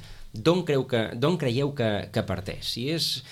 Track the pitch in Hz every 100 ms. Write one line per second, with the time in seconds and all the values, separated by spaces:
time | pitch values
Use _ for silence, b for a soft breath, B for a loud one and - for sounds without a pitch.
0 | B B B 110 151 180 165 139 127 117
1 | 107 117 143 175 135 117 143 143 113 101
2 | 101 113 98 92 98 - - 117 127 160
3 | - - -